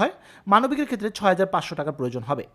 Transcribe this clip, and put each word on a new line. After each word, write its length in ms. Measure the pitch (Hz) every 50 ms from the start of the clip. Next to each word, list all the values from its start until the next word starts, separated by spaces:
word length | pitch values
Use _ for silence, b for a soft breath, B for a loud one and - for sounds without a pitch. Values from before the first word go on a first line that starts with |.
হয়, 120 | 208 311 - B B B B B B
মানবিকের 420 | 196 196 214 247 269 294 277 294 -
ক্ষেত্রে 180 | 254 208 202 220 202 -
ছয় 140 | 208 196 185
হাজার 180 | 175 190 190 -
পাঁচশো 200 | 160 151 - 170 156
টাকার 160 | 147 151 147 143
প্রয়োজন 260 | 127 123 120 123 117 117
হবে। 160 | 143 185 - -